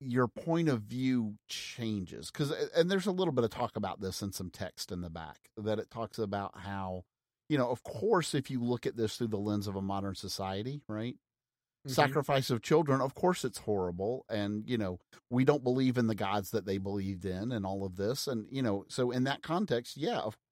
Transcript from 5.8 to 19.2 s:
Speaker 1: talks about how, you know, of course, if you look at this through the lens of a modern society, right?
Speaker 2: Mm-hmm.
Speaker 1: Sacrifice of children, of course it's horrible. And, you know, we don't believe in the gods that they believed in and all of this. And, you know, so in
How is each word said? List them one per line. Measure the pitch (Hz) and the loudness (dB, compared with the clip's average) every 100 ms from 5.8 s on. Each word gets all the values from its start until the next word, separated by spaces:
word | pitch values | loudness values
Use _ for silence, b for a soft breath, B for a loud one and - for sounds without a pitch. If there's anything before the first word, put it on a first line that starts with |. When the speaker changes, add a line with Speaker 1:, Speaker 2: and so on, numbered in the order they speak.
| 117 | -2
Speaker 1:
talks | 117 110 - | -8 -8 -4
about | 104 101 98 - | -2 -2 -4 -8
how, | 98 98 92 92 - _ _ _ _ | -8 -6 -4 -6 -10 _ _ _ _
you | 147 | 2
know, | 120 | 2
of | 127 | 0
course, | - - 208 190 156 | -6 -2 4 4 4
if | 147 - | -2 0
you | 123 | -2
look | 120 123 | 0 0
at | - 117 | -2 0
this | 107 - | -2 0
through | 120 | -2
the | 104 | 0
lens | 104 104 104 | 0 0 -2
of | 98 | -4
a | |
modern | 98 98 98 92 | -2 -2 -4 -6
society, | 95 - 95 95 120 143 - | -8 -4 -4 -4 -4 -8 -6
right? | 107 120 - _ _ _ _ _ _ 139 | -4 -4 -6 _ _ _ _ _ _ 0
Speaker 2:
Mm-hmm. | |
Speaker 1:
Sacrifice | 131 143 143 139 139 123 | 4 4 4 4 2 2
of | 120 | 0
children, | - 156 151 135 | 6 4 6 4
of | 131 | 2
course | - 180 180 | 2 2 2
it's | 127 - | -2 -4
horrible. | - 101 90 87 101 127 - | -2 0 0 -2 -2 -4 -4
And, | 107 101 104 107 | -2 -2 -2 -2
you | 120 | 0
know, | 98 90 _ B _ | 0 -4 _ B _
we | 123 | 4
don't | 135 147 | 6 6
believe | 127 127 131 123 | 4 2 4 4
in | 113 | 2
the | 107 | 2
gods | 98 104 95 | 0 0 0
that | 110 95 | -2 0
they | 98 | -2
believed | 95 101 95 92 | -2 -2 -2 -4
in | 92 92 113 | -4 -4 -2
and | 117 | -2
all | 95 98 | -4 -4
of | 98 90 | -6 -2
this. | 101 135 - | -2 -2 -2
And, | 117 104 | -4 -4
you | 135 | -2
know, | 123 101 - | 0 0 -4
so | - 123 | -2 0
in | 127 | 2